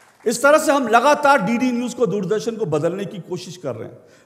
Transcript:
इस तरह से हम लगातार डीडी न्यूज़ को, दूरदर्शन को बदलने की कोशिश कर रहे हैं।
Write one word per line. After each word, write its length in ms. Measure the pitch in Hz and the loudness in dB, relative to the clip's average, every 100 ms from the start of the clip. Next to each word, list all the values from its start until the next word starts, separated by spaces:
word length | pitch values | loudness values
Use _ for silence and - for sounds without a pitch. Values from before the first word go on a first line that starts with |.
| _ _ - | _ _ -4
इस 160 | 240 | 2
तरह 160 | 277 302 | 4 4
से 140 | 302 | 4
हम 160 | 277 233 | 0 4
लगातार 540 | 233 269 294 285 277 | 2 4 2 4 2
डीडी 300 | 190 233 254 | 2 0 0
न्यूज़ 240 | 240 247 233 | -2 -4 -2
को, 100 | 226 | -2
दूरदर्शन 500 | 208 180 214 220 220 | -2 -2 -2 -4 -6
को 100 | 196 | -2
बदलने 380 | 151 165 185 | -2 -2 -4
की 140 | 302 202 | -8 -10
कोशिश 380 | 156 175 190 143 | -10 -10 -10 -12
कर 180 | 143 | -10
रहे 140 | 110 110 | -10 -12
हैं। 100 | - _ _ | -18 _ _